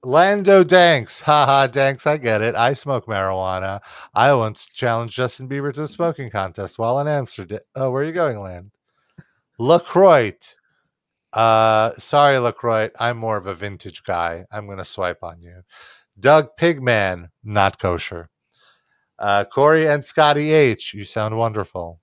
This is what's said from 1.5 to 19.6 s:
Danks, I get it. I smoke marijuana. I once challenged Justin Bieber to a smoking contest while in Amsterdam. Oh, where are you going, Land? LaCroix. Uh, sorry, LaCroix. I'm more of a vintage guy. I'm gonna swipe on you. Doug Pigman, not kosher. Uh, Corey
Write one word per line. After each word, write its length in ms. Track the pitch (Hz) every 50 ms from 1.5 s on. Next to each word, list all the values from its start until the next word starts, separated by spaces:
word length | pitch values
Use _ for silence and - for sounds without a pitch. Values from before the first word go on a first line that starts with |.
| 139 139 139 131
Danks, 380 | 120 139 139 135 139 127 -
I 120 | 151 147 156
get 240 | 131 117 110 107
it. 140 | 107 117 113
I 180 | 101 117 127 139
smoke 340 | - - 143 139 120 - -
marijuana. 720 | 110 98 95 95 95 92 95 92 92 92 92 95 98 101 _ - - - - - _
I 200 | - 117 139 143
once 320 | 127 113 107 104 - - -
challenged 480 | _ - - 120 117 113 117 117 104
Justin 340 | - 131 123 - - 135 127
Bieber 240 | 135 139 139 143 131
to 100 | 139 151
a 40 | 147
smoking 420 | - - 175 170 156 - 135 117
contest 480 | - 104 95 92 90 - 101 92 - -
while 220 | 113 113 123 135
in 80 | 143 151
Amsterdam. 520 | 151 143 127 - - - 98 85 101 107 _ _ _
Oh, 140 | 131 131 131
where 140 | 123 135 143
are 20 |
you 60 | 156
going, 280 | 160 180 170 151 120 104
Land? 300 | 101 95 90 87 90 101 _ _ _ _ _ _ _ _ _ - - _ _ _ _ _ _ _
LaCroix. 760 | 117 131 160 175 175 - - 175 190 190 165 143 120 104 92 _ - - _ _ _ _ _ _ _ _ _ _ _ _ _ _ _ _ -
Uh, 600 | 110 113 113 113 110 110 110 110 110 110 113 - -
sorry, 400 | - - - 147 143 143 139 131
LaCroix. 540 | 120 120 110 - - 120 117 110 107 95 _ -
I'm 180 | - 117 120 117
more 200 | 113 113 110 104
of 100 | 90 98
a 80 | 95
vintage 480 | 80 95 101 98 87 - 101 - - _
guy. 420 | - 95 85 85 85 85 85 92 _
I'm 160 | - 107 104 101
gonna 180 | 98 95 92
swipe 380 | - - - 95 90 87 _ -
on 180 | 85 82 85
you. 200 | 85 87 87 90 90 _ _ - - - - _ _ _ _ 101
Doug 280 | 98 131 147 156 151 - _ -
Pigman, 680 | 165 170 170 143 131 123 120 107 101 95 92 87 85 87 _ _ _
not 340 | 107 107 104 98 98 - _
kosher. 540 | - 95 87 85 - - - 85 85 82 _ _ _ _ _ _ _ _ _ _ _ _ _ _ _ _ _ _
Uh, 260 | - 104 101 101 101
Corey 420 | - - -